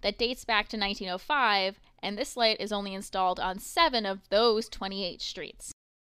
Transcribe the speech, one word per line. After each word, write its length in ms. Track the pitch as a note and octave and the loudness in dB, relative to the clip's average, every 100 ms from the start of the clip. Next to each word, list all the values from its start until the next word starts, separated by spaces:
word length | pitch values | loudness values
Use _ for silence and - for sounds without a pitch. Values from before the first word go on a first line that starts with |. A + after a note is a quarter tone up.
that 160 | G3+ G#3 | -4 0
dates 260 | A#3 B3+ | -2 -2
back 240 | - A3 G#3 | 0 0 2
to 80 | A3 | -2
nineteen 320 | G3 G3+ F#3+ | -2 -2 -4
oh 100 | F#3 | -6
five, 640 | - D4 A#3+ G3+ F#3+ G3+ _ - | -2 2 4 4 2 -4 _ -10
and 160 | F#3+ G3+ | -8 -4
this 200 | D4 - | -6 2
light 240 | A3+ A3 | 2 2
is 100 | G3+ | -2
only 240 | G3+ G3+ | -4 -4
installed 460 | F#3+ G3+ F#3+ F#3 F#3 | -8 -6 0 0 2
on 180 | F#3 F#3+ | -2 -4
seven 480 | - - E4 B3+ G3+ | -4 4 4 4 -2
of 220 | G3 - | -4 0
those 400 | G3+ A#3+ A3 A3+ | 4 4 4 -2
twenty-eight 520 | - G3 G3 F#3 - | -8 -8 -6 -8 -8
streets. 520 | - - D#3 - - - _ _ | -10 -10 -12 -14 -16 -18 _ _